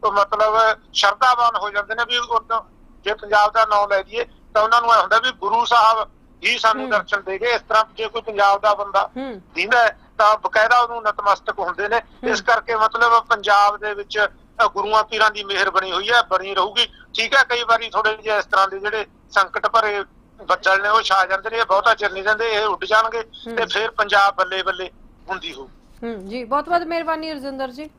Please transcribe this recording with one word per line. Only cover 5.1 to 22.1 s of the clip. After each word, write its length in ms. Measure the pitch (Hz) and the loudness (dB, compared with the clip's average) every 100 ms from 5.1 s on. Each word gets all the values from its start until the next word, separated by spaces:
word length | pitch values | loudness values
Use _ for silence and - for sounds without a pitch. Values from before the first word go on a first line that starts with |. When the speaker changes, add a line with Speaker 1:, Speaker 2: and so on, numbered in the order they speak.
| 220 | 2
Speaker 1:
ਵੀ 120 | 254 | 0
ਗੁਰੂ 340 | - 196 226 | -4 -2 0
ਸਾਹਿਬ 440 | 233 233 220 226 208 _ _ - | 2 4 4 2 -4 _ _ -6
ਹੀ 140 | 190 233 | -4 0
ਸਾਨੂੰ 240 | 220 220 | 0 0
Speaker 2:
ਹੂੰ। 80 | 262 | -2
Speaker 1:
ਦਰਸ਼ਨ 320 | 208 - 202 190 | -4 -2 -6 -4
ਦੇ 120 | 190 | -4
ਗਏ। 160 | 233 | -2
ਇਸ 60 | 226 | -2
ਤਰ੍ਹਾਂ 240 | - 220 220 - | 0 0 0 -6
ਜੇ 120 | 220 | -8
ਕੋਈ 140 | 226 | -8
ਪੰਜਾਬ 380 | 220 202 202 202 | -8 0 2 2
ਦਾ 140 | 214 | 0
ਬੰਦਾ 360 | 208 202 196 196 247 | 0 -2 -2 -2 -6
Speaker 2:
ਹੂੰ। 240 | 269 202 - | -12 -12 -12
Speaker 1:
ਦਿੰਦਾ 280 | - 190 247 | -6 0 2
ਹੈ 160 | 220 - - - | 2 0 -20 0
ਤਾਂ 180 | 214 214 | 2 2
ਬਕਾਇਦਾ 400 | - 220 220 247 | 0 0 4 4
ਉਹਨੂੰ 240 | 233 233 | 2 -2
ਨਤਮਸਤਕ 560 | 214 208 202 190 - 202 | -6 -2 0 0 -2 -6
ਹੁੰਦੇ 300 | 175 180 202 | -6 -4 -2
ਨੇ। 80 | 226 | -2
Speaker 2:
ਹੂੰ। 340 | - - 247 | -4 -10 -4
Speaker 1:
ਇਸ 120 | 208 | -2
ਕਰਕੇ 340 | 196 226 214 226 | 0 0 0 0
ਮਤਲਬ 500 | 220 226 240 233 226 | 0 2 4 4 2
ਪੰਜਾਬ 500 | 226 202 202 202 208 | -2 2 4 4 0
ਦੇ 180 | 208 | -8
ਵਿੱਚ, 340 | 202 202 214 202 - - - | -8 -6 -2 -2 -4 -20 -2
ਅ, 20 | 214 | 0
ਗੁਰੂਆਂ 380 | 202 202 214 | 0 2 2
ਪੀਰਾਂ 260 | 214 220 214 | 2 0 0
ਦੀ 140 | 208 | 0
ਮਿਹਰ 260 | 196 196 196 | -6 -2 0
ਬਣੀ 220 | 190 190 | 0 -2
ਹੋਈ 160 | 180 208 | -4 0
ਹੈ, 140 | 240 | 0
ਬਣੀ 320 | 226 185 190 | 2 -2 -2
ਰਹੂਗੀ। 320 | 190 180 240 233 | -4 -2 -2 -4
ਠੀਕ 480 | - - - 220 | -6 -12 -6 0
ਹੈ, 80 | 269 | 2
ਕਈ 200 | 254 240 | 2 0
ਵਾਰੀ 280 | 233 226 226 | 0 0 0
ਥੋੜ੍ਹੇ 260 | 190 214 214 | -2 -2 -2
ਜਿਹੇ 160 | 214 208 | -2 -2
ਇਸ 60 | |
ਤਰ੍ਹਾਂ 240 | - 196 196 | 0 0 0
ਦੇ 100 | 196 | -2
ਜਿਹੜੇ 280 | 202 214 196 _ _ | -6 -6 -8 _ _
ਸੰਕਟ 360 | - 185 208 214 | -2 0 -2 0
ਭਰੇ 380 | 226 220 202 196 _ _ _ 196 | 0 0 -4 -8 _ _ _ -4
ਬੱਦਲ 360 | 185 190 196 | -2 2 0
ਨੇ 60 | 202 | 2
ਉਹ 140 | 220 | 0
ਛਾ 240 | 208 190 185 | 2 0 2
ਜਾਂਦੇ 240 | 190 214 | -2 -4
ਨੇ, 80 | 226 | -4
ਇਹ 60 | 226 | 0
ਬਹੁਤਾ 260 | 190 220 | 2 2
ਚਿਰ 180 | 220 208 | 0 -2